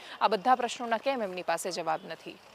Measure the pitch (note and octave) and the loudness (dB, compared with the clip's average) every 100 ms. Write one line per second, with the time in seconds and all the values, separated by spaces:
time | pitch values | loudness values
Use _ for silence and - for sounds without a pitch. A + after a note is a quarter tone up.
0 | - - G#3+ G3+ A#3+ B3+ A#3+ - A#3 A3 | -10 2 2 4 4 4 2 -2 -2 0
1 | C#4 C4 G3 F3+ F3 E3 G3 F3 D#3+ D#3+ | 0 0 -2 -4 -2 -2 -2 -4 -2 -2
2 | F#3 D#3+ E3+ - - | -4 -12 -14 -16 -20